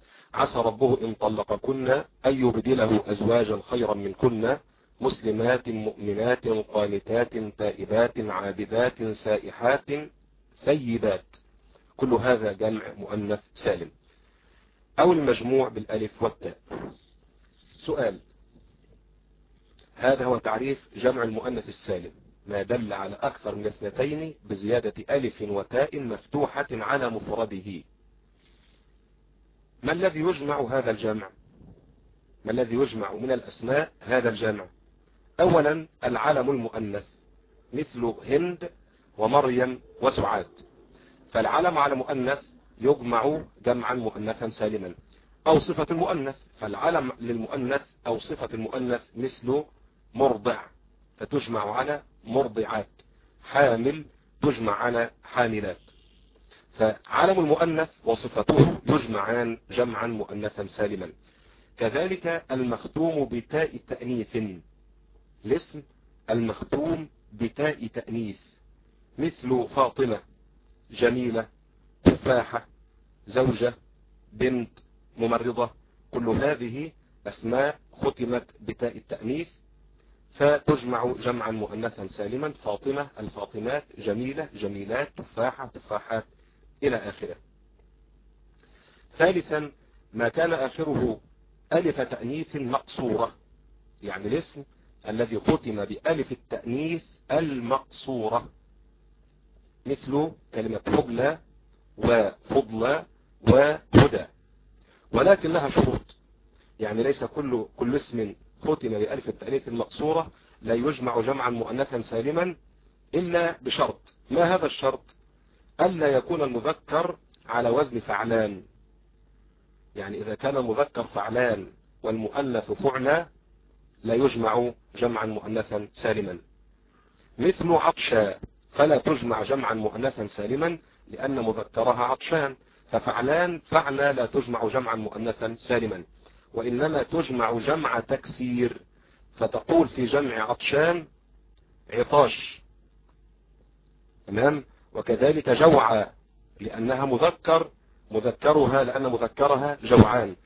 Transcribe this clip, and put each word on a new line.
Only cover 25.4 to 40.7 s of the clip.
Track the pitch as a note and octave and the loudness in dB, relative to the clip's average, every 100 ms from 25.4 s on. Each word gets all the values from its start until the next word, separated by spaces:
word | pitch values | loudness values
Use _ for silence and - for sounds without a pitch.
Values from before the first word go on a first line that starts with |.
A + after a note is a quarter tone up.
وتاء | G#2 G2+ F#2+ B2 D3 D3 | -6 -4 -2 0 -2 -2
مفتوحة | B2+ G#2 - D3 C#3+ C#3 C#3+ | -8 -8 -6 -2 -2 -2 -6
على | A#2+ G#2 C#3 B2 | -6 -2 -2 -2
مفرده. | A2 G2 G#2+ A2 G2 G2 F2 - _ _ _ _ _ _ _ _ _ _ _ _ _ _ _ _ _ _ _ | -4 -6 -4 -4 -6 -12 -12 -14 _ _ _ _ _ _ _ _ _ _ _ _ _ _ _ _ _ _ _
ما | B2 | -4
الذي | F3 F#3+ D#3 | 0 0 2
يجمع | E3 E3 C#3+ C#3+ | 0 0 -2 -2
هذا | A#2+ C3 A#2 | 0 0 0
الجمع؟ | G#2+ A2 G#2+ G2 - - - - - _ _ _ _ _ _ G#2+ | -2 -2 -2 -6 -16 -20 -20 -20 -20 _ _ _ _ _ _ -6
ما | |
الذي | A#2+ A#2+ A#2 | -2 0 0
يجمع | C3+ A2+ G2 | 0 -2 -8
من | G2+ B2 | -6 -4
الأسماء | B2 - - A#2 C#3 D#3+ - | -4 -4 -8 -2 -2 -2 -8
هذا | G#2 B2+ A#2 | -2 0 0
الجمع؟ | G#2+ A2+ G#2 F2+ _ _ _ _ _ _ - | 0 -2 -4 -8 _ _ _ _ _ _ 2
أولا | F3 E3+ D3 D#3+ D#3+ _ | 4 6 4 0 -4 _
العلم | B2 A#2 C3 D3 B2 | -4 0 2 2 0
المؤنث، | C#3 A2+ A2 G#2+ G2+ - - _ _ _ _ _ | -2 -4 -6 -6 -8 -12 -20 _ _ _ _ _
مثل | B2+ D#3 B2 A#2 G#2+ | -8 -8 -4 -4 -4
هند | - C#3 F3+ F3 F3 - _ _ _ - | 0 0 0 -6 -12 -16 _ _ _ -2
ومريم | A2 C#3+ C3+ B2 B2+ B2+ - - | 2 4 4 2 0 -2 -12 -2
وسعاد، | C3 - - G#2+ F2 - - | 0 0 0 -2 -6 -14 -20